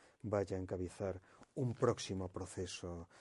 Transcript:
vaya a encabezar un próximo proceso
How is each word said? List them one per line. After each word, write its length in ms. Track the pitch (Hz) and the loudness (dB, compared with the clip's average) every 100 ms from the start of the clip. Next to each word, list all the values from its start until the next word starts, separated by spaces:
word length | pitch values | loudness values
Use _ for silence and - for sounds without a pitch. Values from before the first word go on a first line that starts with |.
| - _ | -20 _
vaya 360 | 107 101 95 95 | 2 2 4 0
a 20 | |
encabezar 640 | 92 92 90 - 101 92 - - - - | 0 0 -2 0 -2 -2 -8 -20 -12 -2
un 180 | 123 | -2
próximo 540 | 110 123 104 - 95 92 | 4 4 4 0 -2 -2
proceso 800 | 90 92 - 90 - 92 85 85 - | -4 -6 -4 -4 -4 -6 -6 -10 -16